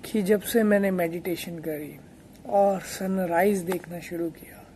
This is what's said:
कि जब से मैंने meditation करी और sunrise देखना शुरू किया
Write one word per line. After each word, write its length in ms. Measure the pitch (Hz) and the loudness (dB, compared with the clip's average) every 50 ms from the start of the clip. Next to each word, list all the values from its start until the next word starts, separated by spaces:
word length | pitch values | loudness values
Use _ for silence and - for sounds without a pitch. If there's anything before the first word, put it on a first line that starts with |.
| - | -14
कि 160 | - - 220 | -4 -2 -2
जब 200 | 196 180 214 202 | 2 2 2 2
से 220 | - - - 233 220 | 2 0 2 2 4
मैंने 280 | 208 208 202 196 196 | 6 4 4 4 2
meditation 680 | 190 180 170 165 165 175 165 196 170 160 - 185 170 165 | 2 0 0 -2 -2 -6 -4 -4 -6 -6 -6 -10 -10 -8
करी 340 | 156 160 156 147 151 143 147 143 - - - - - - - - - - | -8 -6 -6 -6 -8 -12 -14 -16 -20 -20 -20 -20 -20 -20 -20 -18 -10 0
और 320 | 202 202 202 202 196 185 - - - | 4 4 6 6 4 0 -4 -8 -8
sunrise 640 | - 196 190 190 190 185 170 170 165 185 208 208 190 170 175 | -6 -4 -2 -2 0 0 0 2 4 4 4 4 2 -2 -4
देखना 280 | 185 175 - 160 175 175 151 - | -4 -6 -6 -8 -12 -12 -10 -8
शुरू 200 | 175 165 170 165 | -6 -4 -4 -6
किया 340 | 151 - - - - - - - - | -6 -10 -20 -20 -20 -20 -20 -20 -20